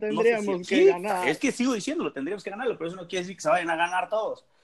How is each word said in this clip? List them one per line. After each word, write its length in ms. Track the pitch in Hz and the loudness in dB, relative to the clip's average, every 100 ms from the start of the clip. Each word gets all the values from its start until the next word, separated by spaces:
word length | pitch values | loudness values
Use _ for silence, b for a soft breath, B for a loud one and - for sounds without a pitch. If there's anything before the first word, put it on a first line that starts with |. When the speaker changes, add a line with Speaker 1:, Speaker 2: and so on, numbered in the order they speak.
| 214 214 | -2 2
Speaker 1:
tendríamos 520 | 226 233 208 185 180 | 2 2 0 -4 0
que 80 | 226 | 6
Speaker 2:
sí, 100 | 381 | 6
Speaker 1:
ganar. 420 | 370 - 180 - | 6 0 0 0
Speaker 2:
es 100 | - | 0
que 140 | 277 | 0
sigo 220 | - 247 | 0 0
diciéndolo, 400 | 240 180 330 175 | 0 -2 -4 -4
tendríamos 300 | 139 139 202 | -4 -6 -6
que 60 | 202 | -8
ganarlo, 280 | 202 254 196 | -6 -4 -4
pero 80 | 165 | -6
eso 80 | 185 | -8
no 100 | 170 | -6
quiere 160 | 185 180 | -6 -6
decir 100 | 185 | -4
que 60 | |
se 60 | 151 | 0
vayan 200 | 170 170 | 2 2
a 60 | 165 | 0
ganar 340 | 170 180 180 | 0 0 -2
todos. 340 | 214 202 127 _ _ | -2 -2 -6 _ _